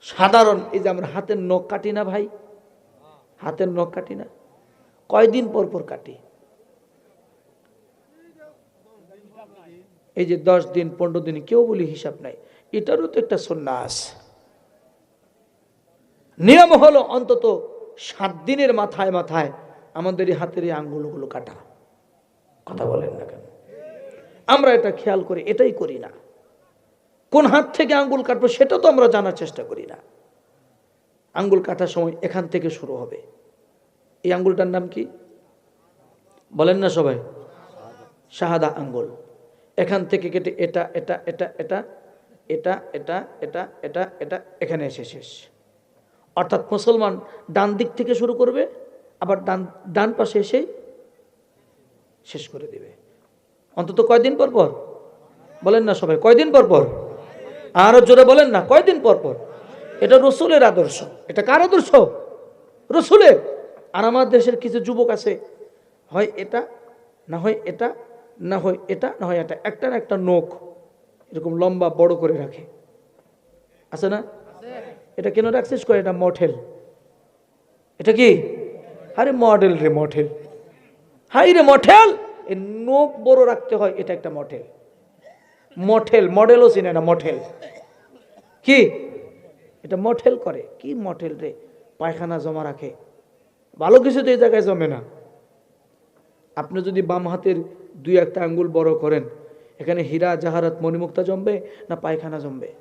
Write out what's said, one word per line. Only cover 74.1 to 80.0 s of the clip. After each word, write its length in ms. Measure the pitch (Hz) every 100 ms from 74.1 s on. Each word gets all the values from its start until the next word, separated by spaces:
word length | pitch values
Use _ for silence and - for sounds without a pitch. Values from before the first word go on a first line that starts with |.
| 208 233 - - - - - - - _ -
এটা 120 | 202
কেন 160 | 196 226
রাখছিস? 400 | 240 240 262 -
কয়, 140 | 202
"এটা 120 | 185
মঠেল।" 420 | 180 180 175 170 - - - - _ _ _ _ _ _ _ _ _ _ _
এটা 120 | 180
কি? 320 | 220 247 175 - - - - - - - -
আরে 140 | 269
মডেল 460 | 262 233 208 190 170
রে, 120 | 151
মঠেল। 380 | 147